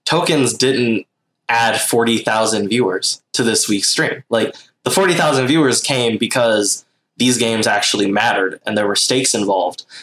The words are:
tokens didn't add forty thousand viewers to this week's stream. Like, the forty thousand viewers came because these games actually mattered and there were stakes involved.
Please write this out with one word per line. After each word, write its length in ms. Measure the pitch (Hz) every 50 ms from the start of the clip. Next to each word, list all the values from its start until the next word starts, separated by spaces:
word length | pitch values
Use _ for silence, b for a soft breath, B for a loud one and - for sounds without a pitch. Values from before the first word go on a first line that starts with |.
| _
tokens 500 | - 156 170 170 - 160 143 127 117 110
didn't 520 | - 127 135 135 117 123 117 113 98 - - _ _ _ _ _ _ _ -
add 320 | 117 117 117 113 104 -
forty 380 | - - 120 117 117 117 113 110
thousand 500 | - 117 110 110 110 107 110 104 101 98
viewers 540 | 113 123 117 95 95 98 - - - - _ _
to 120 | - - 120
this 240 | 113 110 - - -
week's 200 | 104 98 - -
stream. 360 | - - 160 - - - - _
Like, 260 | 113 110 110 - B B B B B _
the 80 | _ 127
forty 240 | - 190 196 185 170
thousand 320 | 160 - - 139 131 127
viewers 340 | 123 156 165 147 131 117 -
came 380 | - - 139 127 120 113 110 101
because 640 | 117 110 - 131 120 113 107 104 101 98 - - - _ _ _ _ _ _ -
these 200 | 120 127 123 113
games 280 | 120 113 113 110 110
actually 440 | 113 104 101 - - - 104 101 98
mattered 500 | 101 104 113 117 104 98 95 92 - - _
and 100 | 107 104
there 100 | 104 104
were 100 | 101 101
stakes 380 | - - - 123 135 131 - -
involved. 520 | 110 101 101 98 92 87 90 90 - B B B B